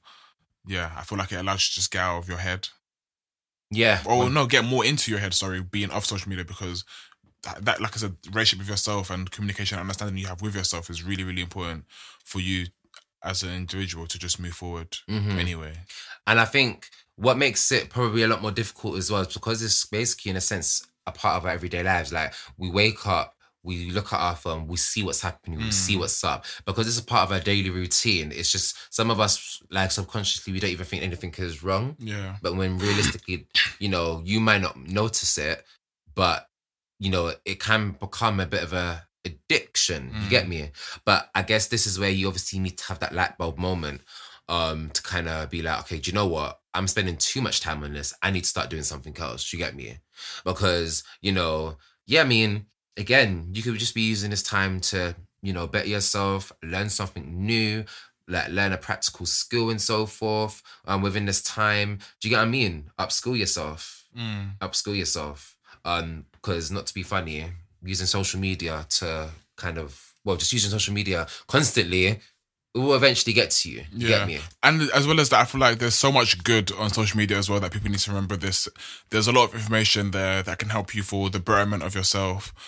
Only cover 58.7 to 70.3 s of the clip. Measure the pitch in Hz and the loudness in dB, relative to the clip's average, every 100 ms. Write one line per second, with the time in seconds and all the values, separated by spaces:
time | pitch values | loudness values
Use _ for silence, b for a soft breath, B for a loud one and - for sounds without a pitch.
58.7 | 92 - 92 - - 92 - - 120 113 | 0 -4 -4 -4 -4 -2 0 0 0 0
59.7 | 110 107 110 110 - 110 107 107 - B | 0 0 0 -2 -2 -2 0 -2 -4 B
60.7 | B - 98 101 98 101 95 - - 107 | B -2 0 0 0 0 0 -2 0 2
61.7 | 104 104 98 B B 113 113 113 131 107 | 2 0 -4 B B 0 2 4 2 0
62.7 | 80 76 - 90 - 120 123 92 87 76 | -2 -10 -6 -2 -2 0 0 0 0 -4
63.7 | 76 - - - 120 113 104 98 101 95 | -8 -12 -16 -18 -10 -8 -6 -8 -8 -4
64.7 | - - 101 85 85 73 71 - - B | -4 -2 -2 0 -2 -4 -10 -16 -20 B
65.7 | B 85 87 82 80 71 _ - 85 80 | B -4 -2 -2 -8 -12 _ -4 -2 -2
66.7 | 98 - 95 90 98 82 78 82 87 - | -4 -6 -8 -4 -4 -2 -8 -8 -12 -16
67.7 | _ 90 92 92 98 95 95 95 90 82 | _ -6 -2 0 0 0 0 -2 -2 -4
68.7 | 76 80 - 87 80 78 80 _ - 90 | -6 -2 -2 -2 -4 -6 -10 _ -10 -8
69.7 | 80 76 67 - _ 104 | -6 -10 -12 -20 _ -2